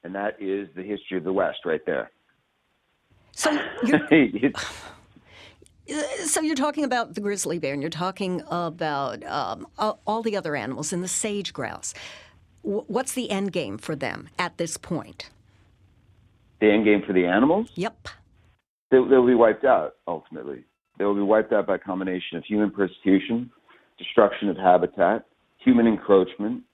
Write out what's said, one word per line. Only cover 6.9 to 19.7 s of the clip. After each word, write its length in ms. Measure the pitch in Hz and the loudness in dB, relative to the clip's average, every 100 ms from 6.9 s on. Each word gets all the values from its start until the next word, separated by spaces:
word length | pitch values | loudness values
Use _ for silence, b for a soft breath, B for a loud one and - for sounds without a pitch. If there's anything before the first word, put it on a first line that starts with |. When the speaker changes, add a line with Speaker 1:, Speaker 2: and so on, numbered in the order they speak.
| 247 233 | -2 -4
Speaker 2:
the 60 | 190 | -6
grizzly 380 | 202 202 - 170 | -4 -4 -4 -4
bear, 140 | 135 | -4
and 100 | 143 | -4
you're 80 | 151 | -6
talking 520 | 160 185 185 190 180 - | -4 -6 -4 -6 -6 -4
about, 760 | 175 170 170 156 143 135 107 | -4 -4 -4 -4 -2 -4 -6
um, 420 | - 139 104 110 - - | -6 -6 -4 -8 -12 -6
a-, 160 | 214 - - | -6 -4 -6
all 160 | 220 | -4
the 140 | 226 202 | -4 -4
other 180 | 160 | -4
animals 380 | 143 110 120 151 | -6 -6 -8 -6
and 100 | 180 | -6
the 60 | 180 | -4
sage 440 | - 220 208 190 | -4 -4 -6 -8
grouse. 420 | - 113 82 - B B B B B _ _ | -8 -10 -8 -12 B B B B B _ _
W-, 220 | - 202 - | -6 -6 -4
what's 280 | 214 262 | -6 -4
the 160 | 262 233 | -6 -4
end 220 | 196 196 | -4 -2
game 260 | 175 117 104 | -4 -6 -10
for 180 | - 147 | -8 -6
them 320 | 127 - - - | -6 -8 -10 -6
at 200 | 175 - | -6 -6
this 180 | 294 - | -8 -8
point? 540 | - 160 - - - _ _ _ _ _ _ _ _ _ _ _ _ _ | -6 -8 -8 -18 -20 _ _ _ _ _ _ _ _ _ _ _ _ _
Speaker 1:
The 100 | 107 | 4
end 140 | 104 | 4
game 180 | 107 101 101 | 4 2 2
for 60 | |
the 140 | 92 87 | 2 4
animals? 420 | 95 135 190 233 | 4 4 2 -2
Speaker 2:
Yep. 340 | - 202 - - - _ _ _ _ _ _ _ | -8 -8 -8 -20 -20 _ _ _ _ _ _ _
Speaker 1:
They, 80 | 131 120 | 4 6
they'll 160 | 131 123 | 6 6
be 80 | |
wiped 300 | 120 113 104 | 6 6 4
out, 320 | 87 | 2